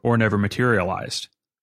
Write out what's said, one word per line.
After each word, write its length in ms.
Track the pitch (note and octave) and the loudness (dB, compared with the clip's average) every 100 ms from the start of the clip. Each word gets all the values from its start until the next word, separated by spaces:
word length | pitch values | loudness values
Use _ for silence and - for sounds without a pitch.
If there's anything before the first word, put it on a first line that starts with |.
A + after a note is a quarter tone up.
or 120 | A#2+ A2+ | 0 2
never 220 | A2 G#2 | 2 2
materialized. 920 | G2+ - B2 G#2 F2 F2+ - - - _ _ _ | 0 0 2 2 0 -4 -8 -10 -12 _ _ _